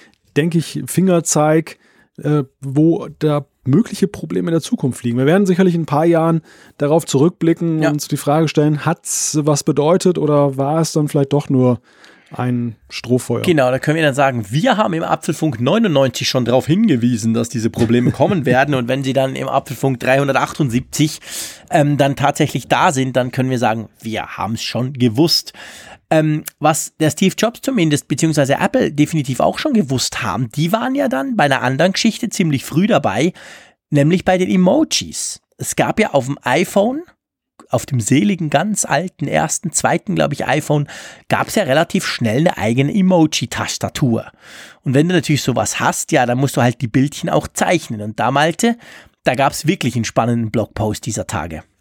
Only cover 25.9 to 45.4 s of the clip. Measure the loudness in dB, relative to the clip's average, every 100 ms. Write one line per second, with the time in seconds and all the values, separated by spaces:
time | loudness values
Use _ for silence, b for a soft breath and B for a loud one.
25.9 | B _ 0 2 -2 -6 -2 0 0 -6
26.9 | -2 -2 2 0 2 -2 -2 -4 0 2
27.9 | 0 -2 -2 0 2 0 0 0 0 0
28.9 | 0 0 0 -2 0 0 0 0 0 0
29.9 | -2 -4 -4 -4 -4 -4 -2 -2 0 -2
30.9 | -2 -2 -2 -2 0 2 2 0 0 0
31.9 | 2 -2 -2 -4 -2 0 -2 -2 0 2
32.9 | 2 0 0 -2 B B B B B _
33.9 | 2 2 2 2 0 2 2 4 4 0
34.9 | -2 -6 -8 -10 -12 _ -12 -6 -2 -2
35.9 | 0 0 0 -2 -4 0 0 2 0 0
36.9 | -4 -10 _ _ _ _ _ -6 -4 -2
37.9 | -4 2 2 2 0 0 0 0 -4 -2
38.9 | -2 -2 -6 -2 0 0 -4 -4 -2 0
39.9 | -2 -2 -2 0 -2 -2 -2 0 -2 -2
40.9 | B B B -4 -4 0 -2 2 0 2
41.9 | -2 -4 -2 0 2 2 0 0 0 2
42.9 | 2 4 4 4 0 -6 -4 -6 -6 -6
43.9 | -2 0 0 -4 B B B B B 0
44.9 | 2 4 2 2 0